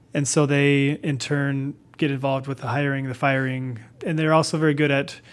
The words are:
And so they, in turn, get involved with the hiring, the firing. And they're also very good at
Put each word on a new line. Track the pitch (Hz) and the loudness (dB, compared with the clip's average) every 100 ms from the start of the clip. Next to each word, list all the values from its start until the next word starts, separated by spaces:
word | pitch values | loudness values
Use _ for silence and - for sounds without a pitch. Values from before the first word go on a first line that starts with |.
| _ | _
And | 147 143 | -4 0
so | 160 143 | 2 2
they, | 143 143 143 139 147 | 4 4 4 2 0
in | 147 135 | -4 -4
turn, | - 143 139 139 135 - - - | -2 -2 -2 -2 -6 -10 -16 -4
get | 151 | -2
involved | 139 139 135 135 | 0 -2 -4 -4
with | 131 | -8
the | 120 | -4
hiring, | 127 143 135 135 | -2 -2 -2 -6
the | |
firing. | 123 143 135 131 131 131 117 - - | -2 0 2 0 -4 -6 -10 -14 -10
And | - 160 | -4 0
they're | 156 | 4
also | 160 151 156 | 4 4 2
very | 156 | 2
good | 143 147 | 2 2
at | 139 143 - - | 0 -2 -10 -20